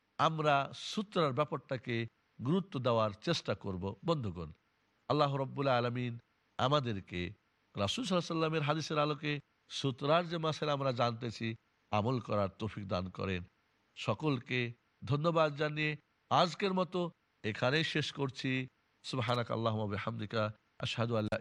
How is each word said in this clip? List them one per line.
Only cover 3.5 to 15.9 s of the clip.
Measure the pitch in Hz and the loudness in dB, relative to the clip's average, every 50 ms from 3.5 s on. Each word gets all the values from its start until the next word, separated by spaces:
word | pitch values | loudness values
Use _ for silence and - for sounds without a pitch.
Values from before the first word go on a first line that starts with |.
| 104 | -4
করব। | - - 101 92 85 95 98 113 - - | -2 -2 -4 -4 -4 -4 -6 -6 -4 0
বন্ধুগণ, | 165 165 143 110 98 82 87 80 76 - _ _ _ _ _ _ _ _ _ _ - | 0 0 0 0 -4 -4 -6 -8 -10 -12 _ _ _ _ _ _ _ _ _ _ 0
আল্লাহ | 135 151 147 139 139 | 2 4 4 2 2
রব্বুল | 139 135 127 123 135 139 | 0 -2 -4 -2 0 2
আলামিন | 135 123 120 120 120 120 123 123 120 117 117 - _ _ _ _ _ _ | 4 4 4 2 2 0 -2 -4 -4 -6 -8 -14 _ _ _ _ _ _
আমাদেরকে | - 120 131 147 147 127 120 101 95 - - 101 90 87 | 0 2 4 4 2 2 0 -4 -4 -6 -6 -4 -4 -4
রাসূল | - 104 _ _ _ _ _ _ _ - 101 101 101 - - 262 | -4 -6 _ _ _ _ _ _ _ -4 -2 -2 0 0 -2 -2
সাল্লাল্লাহু | |
আলাইহি | 175 185 | 0 0
ওয়াসাল্লামের | 175 165 - 165 160 160 156 160 160 | 0 0 0 -2 0 0 0 0 0
হাদিসের | 143 143 156 160 143 - 160 151 | 0 0 0 0 0 -2 0 0
আলোকে | 147 151 151 139 151 147 147 139 - _ _ _ _ - | 0 0 0 -2 -4 -4 -4 -4 -8 _ _ _ _ -12
সূত্রার | - - - 139 120 - 143 143 160 175 180 160 | -8 -4 -2 -2 -2 0 2 2 4 2 2 0
যে | 175 | -4
মাসেলা | 165 160 156 147 - 156 151 143 | -2 -2 -2 -2 -2 -2 -2 0
আমরা | 135 135 135 | 0 0 0
জানতেছি, | 123 123 120 120 113 113 123 117 - - 113 113 110 - _ _ _ _ _ - | 2 2 2 0 0 -2 -6 -6 -6 -4 -4 -4 -4 -6 _ _ _ _ _ -2
আমল | 107 107 101 123 131 117 | 0 0 2 2 0 0
করার | - 117 110 104 98 95 | -2 0 0 0 0 0
তৌফিক | - - 110 104 - 107 98 | -2 -4 -6 -6 -6 -6 -6
দান | 95 104 90 92 92 | -2 -2 -2 -2 -4
করেন। | - - 95 95 92 87 87 - _ _ _ _ _ _ _ _ - | -6 -6 -4 -2 -2 -4 -4 -8 _ _ _ _ _ _ _ _ -14
সকলকে | - - - 110 - 151 151 135 120 - - 127 123 120 117 117 _ _ _ _ - - | -6 -2 -2 -2 0 0 0 0 -2 -2 -2 -2 -2 -2 -2 -6 _ _ _ _ -10 -2
ধন্যবাদ | - 143 147 156 170 160 165 156 151 143 | 0 0 2 2 4 4 4 4 4 2
জানিয়ে | 143 156 151 147 156 151 151 | 0 -2 -2 0 0 -2 -2